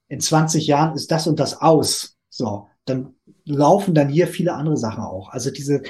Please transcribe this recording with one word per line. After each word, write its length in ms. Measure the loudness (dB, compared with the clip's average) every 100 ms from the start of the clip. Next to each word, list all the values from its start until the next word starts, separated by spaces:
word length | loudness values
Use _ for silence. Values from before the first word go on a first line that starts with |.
| _
in 120 | -6
zwanzig 460 | 0 2 2 0 2
Jahren 280 | 2 2
ist 160 | -2 -4
das 160 | -2 0
und 140 | 0
das 200 | -2 2
aus, 580 | 4 4 2 -4 -8 _ _
so, 380 | -8 -6 -6 -12 _
dann 300 | -6 -6 -6 _ _ _ -6
laufen 480 | 2 4 4 4
dann 160 | 2 2
hier 180 | 2 0
viele 240 | -2 -4
andere 240 | -2 -2 -2
Sachen 260 | -2 -6
auch. 280 | -10 -10 -10
Also 200 | -8 -4
diese, 300 | -4 -2 -2